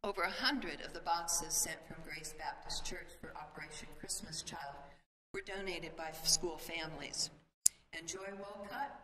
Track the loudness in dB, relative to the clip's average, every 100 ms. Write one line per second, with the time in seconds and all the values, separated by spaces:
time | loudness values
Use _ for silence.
0 | 0 4 4 6 6 6 2 -4 -4 -4
1 | 2 2 4 2 4 2 2 0 -6 -8
2 | -6 -6 -6 -4 -4 -4 -4 -2 -2 -4
3 | -6 -10 -8 -8 -8 -8 -8 -8 -8 -8
4 | -4 -4 -2 -4 -4 -4 -6 -8 -12 -16
5 | _ _ _ -6 -4 -2 0 -2 -2 -4
6 | -4 2 6 6 6 0 -2 0 -2 -2
7 | -4 0 -2 -2 -20 _ 4 4 -6 -4
8 | -2 -2 -2 -4 -6 -6 -4 -2 -2 -4